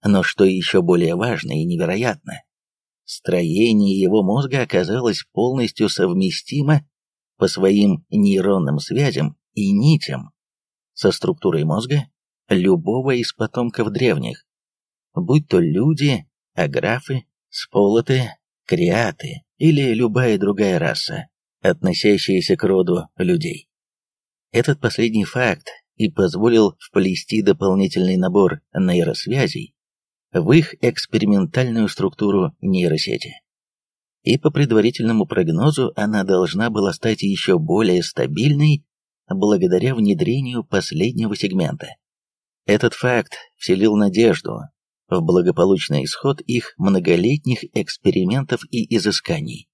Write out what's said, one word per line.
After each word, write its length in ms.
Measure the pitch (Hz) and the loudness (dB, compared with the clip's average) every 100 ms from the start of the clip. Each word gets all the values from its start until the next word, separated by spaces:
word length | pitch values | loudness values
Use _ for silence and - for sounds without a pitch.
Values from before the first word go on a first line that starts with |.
Но 180 | 107 101 | 2 2
что 220 | 87 - | 0 2
еще 380 | 98 95 85 98 | 2 2 0 0
более 340 | 87 87 85 85 | 2 2 2 0
важно 360 | 113 104 - | -2 -4 -6
и 120 | 73 | -4
невероятно, 760 | 82 85 85 98 123 147 - - _ _ _ _ _ _ | -4 -2 -2 -2 -2 -4 -10 -18 _ _ _ _ _ _
строение 920 | - - - 90 85 85 113 107 101 95 | -20 -12 -4 -2 0 0 2 4 2 2
его 240 | 92 107 | 2 2
мозга 400 | 95 110 135 135 | 2 -2 -2 -4
оказалось 640 | 120 98 82 113 123 98 - | -2 -2 -2 -2 -2 -4 -6
полностью 560 | - 117 131 117 - 107 | -4 -2 -2 -4 -2 -2
совместимо 1000 | - 92 90 95 - - 143 147 147 - _ _ _ _ _ | 0 0 2 -2 -4 -8 -4 2 0 0 _ _ _ _ _
по 120 | 95 | -2
своим 580 | - 95 104 104 82 _ | 2 2 4 2 0 _
нейронным 680 | 107 101 95 92 98 76 76 | 0 2 2 2 0 0 -2
связям 580 | - 117 143 69 73 - _ | -4 -2 0 0 -4 -6 _
и 180 | - 98 | -4 0
нитям 580 | 101 135 156 - - - _ _ _ _ _ _ | 2 4 2 0 -10 -12 _ _ _ _ _ _
со 160 | - 104 | 0 0
структурой 540 | - 92 87 98 82 | 0 -2 -2 0 0
мозга 420 | 78 87 120 147 139 _ _ _ _ | 0 -2 0 -2 -4 _ _ _ _
любого 640 | 98 90 87 85 120 131 | 0 2 2 0 -2 -2
из 200 | 127 117 | -2 -4
потомков 580 | - 113 - 120 - 110 | -6 -6 -4 -4 -4 -4
древних, 560 | 104 127 82 58 - _ _ _ _ _ _ _ | 0 0 0 -4 -10 _ _ _ _ _ _ _
будь 340 | - 90 147 151 | -8 0 0 2
то 100 | 92 | 2
люди, 720 | 85 82 131 156 143 117 - _ _ | 2 2 2 2 0 -2 -6 _ _
аграфы, 720 | - 78 - 95 120 - 131 - _ _ | -4 -2 -2 -2 -4 -4 -8 -8 _ _
сполоты, 840 | - - - 101 110 - 131 120 - _ _ - | -16 -6 0 2 2 2 -2 -2 -8 _ _ -4
креаты 760 | 87 87 98 117 - - - _ _ | 0 2 2 0 -4 -12 -14 _ _
или 360 | 160 151 135 | 2 2 2
любая 440 | 110 120 107 123 104 | 0 0 0 0 2
другая 400 | 98 98 101 90 | 0 0 0 2
раса, 500 | 82 - - - - _ _ _ | 0 -4 -6 -10 -12 _ _ _
относящаяся 960 | - 92 - - 107 101 - 92 - 95 | -2 0 -2 0 2 2 2 -2 0 0
к 80 | |
роду 440 | 98 95 92 90 - _ | 2 2 2 -2 -4 _
людей. 520 | 90 87 - - _ _ _ _ _ _ _ _ _ | -2 0 -2 -10 _ _ _ _ _ _ _ _ _
Этот 280 | 117 - 143 | -2 0 0
последний 440 | 120 - 120 110 | -2 0 0 0
факт 440 | 139 120 123 87 - - _ _ | -2 -2 -2 -2 -8 -20 _ _
и 140 | 107 | -4
позволил 680 | 151 95 87 110 117 104 - | 0 0 2 2 4 4 0
вплести 640 | - - 95 90 - 110 | -4 -2 0 -2 -4 -2
дополнительный 720 | 101 90 101 95 95 - 92 92 | 2 2 2 0 0 0 0 0
набор 460 | 92 92 92 80 _ | 0 2 2 0 _
нейросвязей 1000 | - 95 87 85 - - 127 135 - - _ _ _ _ _ _ | -4 0 0 0 -4 -4 -2 -2 -4 -14 _ _ _ _ _ _
в 200 | 95 82 | -4 4
их 220 | 147 156 - | 4 4 -2
экспериментальную 1080 | 123 - - 110 104 101 90 - 127 113 104 | -2 -2 -4 -2 2 2 0 -2 -2 0 -2
структуру 680 | - 95 - 104 101 90 - | -2 -4 -2 0 0 0 -4
нейросети. 760 | 98 92 87 78 - 57 - - _ _ _ _ _ _ _ _ | -2 0 0 -2 -4 -6 -8 -18 _ _ _ _ _ _ _ _
И 160 | - - | 0 0
по 120 | 156 | 0
предварительному 760 | 147 143 110 107 - 113 113 92 | 0 2 4 2 0 0 0 0
прогнозу 640 | - 82 82 135 151 123 - | 0 0 2 0 0 -2 -2
она 280 | 104 107 | -2 -2
должна 460 | 95 95 87 85 117 | 2 2 2 0 -2
была 220 | 107 98 | 0 -2
стать 300 | 82 117 107 | 0 -2 -2
еще 360 | 101 95 - 90 | -2 -4 0 0
более 440 | 78 90 110 90 | 0 0 2 2
стабильной 840 | 82 - 64 76 127 143 151 147 _ _ _ _ _ | 0 -4 -4 0 0 2 2 2 _ _ _ _ _
благодаря 680 | 95 104 104 90 90 117 | -2 2 2 2 2 0
внедрению 720 | 127 104 95 90 127 131 123 | 0 2 2 0 -2 -4 -6
последнего 720 | - 98 - 76 104 120 113 98 | -4 -4 -2 -4 -2 -2 -4 -4
сегмента. 520 | 101 92 78 73 - - _ _ _ _ _ _ - | -4 -2 -4 -6 -12 -18 _ _ _ _ _ _ 0
Этот 280 | 104 120 | 2 2
факт 400 | - 127 120 - - - _ | -2 -2 0 -2 -12 -20 _
вселил 400 | - 95 107 107 | -2 2 2 4
надежду 640 | 104 92 117 95 - 57 - _ _ _ _ | 2 4 2 2 -4 -10 -14 _ _ _ _
в 120 | 90 | -2
благополучный 840 | 82 90 87 85 90 95 - 73 | 2 2 2 2 2 2 0 -4
исход 360 | 67 - 139 143 | -4 -4 -4 -4
их 320 | - 120 - - | -4 -6 -6 -4
многолетних 880 | 95 95 90 87 98 147 127 123 - | 0 0 2 2 2 0 -2 -4 -4
экспериментов 840 | - 98 - - - 92 127 135 123 - | -8 -6 -4 -2 0 0 -2 -2 -6 -6
и 260 | 117 110 113 | -8 -2 0
изысканий. 720 | 190 190 - 165 69 60 - | 0 -4 -4 -6 -6 -14 -18